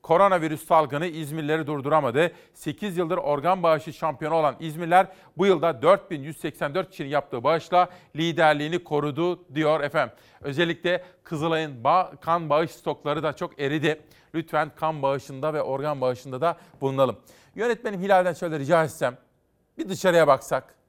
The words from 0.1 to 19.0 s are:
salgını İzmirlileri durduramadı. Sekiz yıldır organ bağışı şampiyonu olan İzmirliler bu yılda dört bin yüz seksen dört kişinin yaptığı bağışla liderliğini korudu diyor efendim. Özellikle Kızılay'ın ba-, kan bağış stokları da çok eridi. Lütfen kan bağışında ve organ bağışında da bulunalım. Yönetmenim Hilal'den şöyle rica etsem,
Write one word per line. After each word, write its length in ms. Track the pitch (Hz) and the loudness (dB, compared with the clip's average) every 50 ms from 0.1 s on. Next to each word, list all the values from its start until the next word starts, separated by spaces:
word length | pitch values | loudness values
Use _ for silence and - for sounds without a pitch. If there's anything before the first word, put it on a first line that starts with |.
| 160 175 196 202 190 175 156 160 151 139 - | 4 4 6 4 4 2 0 -2 -4 -6 0
salgını 380 | - 175 160 156 127 135 143 170 | 4 4 4 4 2 -2 -4 -4
İzmirlileri 600 | 180 151 160 156 139 151 160 151 143 156 160 151 | -6 -6 -8 -10 -8 -8 -6 -2 -2 -2 -2 -2
durduramadı. 640 | 135 151 143 123 143 156 156 143 123 113 139 170 170 - - - _ _ | -4 -6 -4 -2 2 2 2 2 2 2 2 0 0 -2 -10 -20 _ _
Sekiz 440 | - - 151 143 - 208 208 170 | -10 -10 -10 -8 -6 -8 -6 -4
yıldır 200 | 175 180 160 180 | -4 -2 -2 -2
organ 460 | 170 - 143 147 143 135 170 190 190 170 | -4 -2 -2 -2 0 0 0 0 2 4
bağışı 300 | 165 160 151 156 170 147 | 2 2 2 0 -10 -10
şampiyonu 420 | - 165 160 143 - 156 151 160 | -4 -4 -4 -4 -4 -4 0 0
olan 200 | 165 156 143 123 - | 2 2 2 0 -2
İzmirliler 480 | 160 165 147 160 175 165 175 185 190 190 - - - - _ | -10 -10 -8 -6 -2 4 4 4 4 4 -6 -20 -20 -20 _
bu 80 | 151 190 | 0 2
yılda 360 | 202 185 156 147 170 151 117 | 4 4 4 2 -2 -2 2
dört 300 | - 175 202 196 - - | 4 4 4 4 2 -10
bin 120 | 180 143 135 | -10 -10 -10
yüz 140 | 151 151 | -12 -14
seksen 380 | - - 165 - - 170 143 139 | -8 -10 -10 -6 -6 -6 -4 -4
dört 160 | 143 143 143 | -4 -6 -6
kişinin 180 | - - 151 139 | -10 -12 -8 -2
yaptığı 340 | 147 143 135 - - 120 117 | -2 -2 -2 -4 -10 -2 0
bağışla 460 | 139 165 160 156 - 180 180 180 180 - - - _ _ | 0 0 0 0 2 2 2 2 2 -2 -20 -20 _ _
liderliğini 680 | 143 165 170 160 170 165 156 151 143 147 151 170 175 175 | -4 -2 -2 2 4 4 4 4 4 0 -4 -4 -6 -6
korudu 720 | - 151 147 143 147 135 139 170 180 175 175 - _ 127 | -4 -4 -2 -2 -2 -4 -2 -2 -2 -4 -6 -10 _ -4
diyor 260 | 147 156 143 156 156 | 0 0 2 2 0
efendim. 340 | 143 143 147 156 135 113 - _ _ _ _ _ | -2 -2 0 -2 -2 -2 -6 _ _ _ _ _
Özellikle 640 | - 143 139 139 175 165 165 - - 175 180 175 180 - _ _ _ | -10 -8 -2 0 0 0 -2 -4 -2 -2 -2 -2 -4 -12 _ _ _
Kızılay'ın 600 | - 170 147 151 165 165 156 160 151 135 120 113 | -10 -6 -4 -2 -2 0 -2 -2 -6 -10 -4 0
ba-, 340 | 143 165 185 180 - 147 139 | 2 2 2 2 -2 -8 -10
kan 300 | - 160 170 175 165 151 | -2 -2 -2 -2 0 0
bağış 220 | 147 156 170 160 | 0 0 0 -2
stokları 520 | - - _ 170 - - - 147 151 160 143 | -6 -8 _ -6 -6 -4 -4 -4 -4 -2 -2
da 100 | 156 135 | -4 -4
çok 260 | - 180 170 - - | -4 -8 -10 -6 -6
eridi. 420 | 143 139 147 160 139 160 156 156 - _ _ _ _ _ - | -4 -2 -2 0 0 0 -2 -2 -8 _ _ _ _ _ -8
Lütfen 360 | 160 160 - - 151 156 151 - | -8 -8 -2 -2 -2 -2 -2 -4
kan 260 | - 160 156 160 147 | -4 -4 -4 -2 -2
bağışında 520 | 135 135 139 135 - - 139 131 135 156 156 | -2 -2 -2 -2 -6 -12 -12 -6 -4 -4 -2
ve 80 | 151 | -2
organ 400 | - - 135 135 139 151 147 135 | -4 -4 -4 -4 -4 -6 -4 -2
bağışında 400 | 127 127 127 127 - 139 131 127 | -2 -2 -2 -4 -10 -12 -6 -2
da 160 | 151 170 160 - - - - - | -2 -2 -2 -4 -12 -20 -12 -4
bulunalım. 380 | 139 135 135 135 135 123 104 - _ - - _ _ _ _ | -4 -2 2 2 2 2 2 -8 _ -20 -20 _ _ _ _
Yönetmenim 460 | 180 208 240 233 233 240 226 202 180 | -4 -2 -2 -2 -2 -4 -8 -6 -4
Hilal'den 320 | 185 196 202 185 180 180 160 | 2 4 4 4 4 2 -2
şöyle 260 | - 185 170 156 151 | -4 -6 -6 -4 -4
rica 240 | 139 135 170 165 160 | 0 2 2 2 2
etsem, 340 | 147 - - | 0 -2 -4